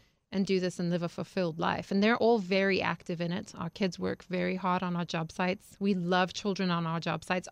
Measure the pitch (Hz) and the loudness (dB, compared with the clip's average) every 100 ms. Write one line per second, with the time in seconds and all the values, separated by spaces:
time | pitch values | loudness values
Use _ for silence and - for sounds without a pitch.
0 | _ _ _ 190 190 190 180 - 175 175 | _ _ _ -2 2 2 0 -2 -2 0
1 | 170 - 180 - 180 160 175 - 180 202 | -2 -6 -6 -2 -2 0 0 0 0 2
2 | 208 240 220 233 180 190 196 185 175 170 | 4 6 4 4 2 2 4 2 0 -2
3 | - 170 170 175 - - 170 - 196 170 | -4 -4 -2 -4 -6 -8 -8 -2 -2 0
4 | 185 190 - 180 180 185 185 180 180 175 | -4 -4 -4 -2 0 0 0 0 0 -2
5 | 170 170 165 - 185 190 - - 196 190 | -2 -4 -4 -2 -2 -2 -8 -4 0 0
6 | 170 185 185 - 214 190 190 170 165 165 | 2 2 2 -2 -4 0 0 0 0 -2
7 | 170 160 - 185 - | -2 -4 -2 -4 -2